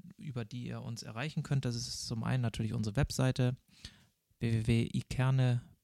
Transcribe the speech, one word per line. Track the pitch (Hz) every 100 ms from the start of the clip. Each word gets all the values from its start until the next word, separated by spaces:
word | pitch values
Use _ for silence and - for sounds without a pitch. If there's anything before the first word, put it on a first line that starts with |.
| - -
über | 156 120
die | 110 123 120
ihr | 117
uns | 117 113
erreichen | - 113 151 156
könnt. | - 139
Das | 127 120
ist | 123 - -
zum | 113
einen | 113 127
natürlich | 117 - 110
unsere | 113 107 120
Webseite | 147 - 131 127 127 127 _ - - - _ _ _ -
w | 117
w | 113 117
w | 117 113
ikerne | - - - 131 131 127 120 - -